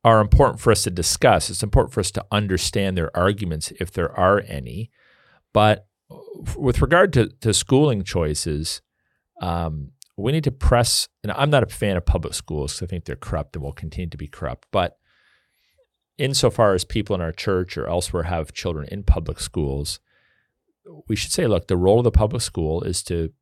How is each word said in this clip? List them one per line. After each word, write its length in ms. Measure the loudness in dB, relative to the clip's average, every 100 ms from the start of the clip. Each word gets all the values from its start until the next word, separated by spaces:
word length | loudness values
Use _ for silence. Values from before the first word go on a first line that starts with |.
are 160 | 6 6
important 400 | 6 6 6 4
for 100 | 2
us 120 | 4
to 60 | 2
discuss. 600 | -2 -4 2 4 4 2
It's 120 | -6
important 300 | 0 2 2
for 80 | -2
us 100 | -4
to 120 | -6 -4
understand 680 | -2 0 -2 -2 -2 -2 -2
their 180 | -4 0
arguments 560 | 0 0 -4 -6 -8 -8
if 100 | -8
there 220 | -4 -4 2
are 240 | 4 2 0
any. 440 | -10 -10 -12 -12 _ _ _ _ _ _
But 360 | 2 4 2 _ _ _ -20 -20 -12 -10 -2
with 240 | 0 2
regard 320 | 4 4 4
to, 140 | 2 0 -2
to 120 | -2
schooling 520 | -2 2 2 2 0
choices, 760 | -2 -2 -2 -2 -4 -4 -6 -10 _ _ _ _ _ -10
um, 480 | -6 -4 -4 -6 -10 _ -20 -6
we 160 | -2
need 120 | 0
to 80 | -2
press, 560 | 0 4 4 4 0 -4 _
and 100 | -8
I'm 180 | -2 2
not 120 | 4
a 40 | 2
fan 300 | -2 0 0
of 100 | 2
public 280 | 0 -2
schools 380 | -10 -8 -6 -6
'cause 80 | -6
I 40 | -8
think 180 | -8
they're 120 | -8 -12
corrupt 400 | -6 -6 -6 -8
and 60 |
will 100 | -10
continue 360 | -10 -10 -8 -8
to 80 | -10
be 120 | -14
corrupt, 380 | -10 -10 -10 _
but 280 | -2 -2 _ _ _ _ _ _ _ _ _ _ _ _ -6
insofar 560 | -2 2 0 4 2
as 120 | 2
people 300 | 0 -4 -2
in 60 | -4
our 120 | -4
church 440 | -4 -2 -2 -2 -6
or 100 | -4
elsewhere 360 | -4 -2 -4
have 320 | -4 -4 -6
children 340 | -6 -6 -6 -8
in 120 | -4
public 380 | 0 0 0 -8
schools, 600 | -6 -4 -4 -4 -6 -10 _ _ _ _ _ _ _ _ -20 -20 -6
we 80 | -6
should 160 | -2
say, 140 | -2 2
"Look, 200 | 0 0
the 100 | 2
role 220 | 6 6
of 60 |
the 60 | 6
public 280 | 4 2 -2
school 400 | -6 -4 -4 -2
is 200 | -4 -6
to 300 | -4 -4 -4 _